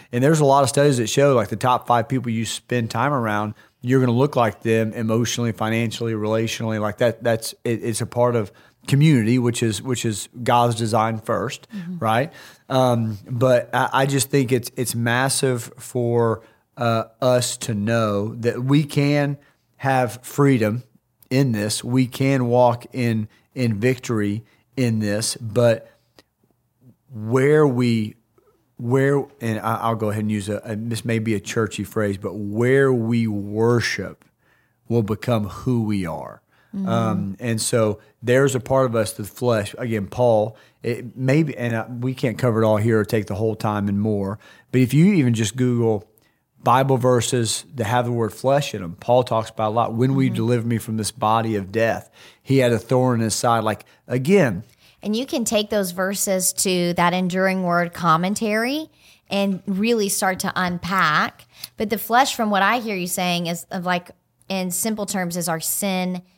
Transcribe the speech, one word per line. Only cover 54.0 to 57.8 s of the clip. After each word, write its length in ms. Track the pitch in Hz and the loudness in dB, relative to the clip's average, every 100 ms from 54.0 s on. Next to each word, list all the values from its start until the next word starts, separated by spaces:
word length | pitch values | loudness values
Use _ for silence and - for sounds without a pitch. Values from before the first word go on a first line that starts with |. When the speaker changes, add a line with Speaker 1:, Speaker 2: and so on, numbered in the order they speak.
| - | -6
Speaker 1:
again. 560 | 123 131 202 139 92 - _ _ _ | -4 2 4 4 0 -10 _ _ _
Speaker 2:
And 140 | 202 | -6
you 120 | 220 269 | -6 -4
can 180 | 302 | -4
take 260 | 220 214 214 | -2 -2 -2
those 220 | 214 185 | -2 -4
verses 600 | 175 190 202 - 185 175 | -4 -6 -4 -2 0 -2
to 380 | - 196 180 175 | -2 -2 0 0
that 200 | 175 175 | 0 0
Enduring 480 | 180 185 185 190 190 | 0 -2 0 0 0
Word 320 | 180 175 | 0 0